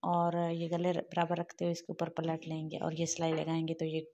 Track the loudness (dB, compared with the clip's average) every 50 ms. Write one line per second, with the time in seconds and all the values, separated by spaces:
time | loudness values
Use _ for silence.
0 | 2 2 2 4 4 4 2 2 0 0 0 -2 -2 0 0 2 2 2 2 2
1 | -2 -2 2 2 2 2 2 -2 -2 -6 -4 -2 0 0 0 0 -4 -10 -4 -2
2 | -2 -2 -2 -2 0 0 -2 -2 -4 -6 -6 -4 -4 -4 -4 -2 -2 -2 0 0
3 | 0 -2 0 0 2 2 2 2 0 0 0 0 0 0 -2 -2 -2 -2 -2 -2
4 | -4 -6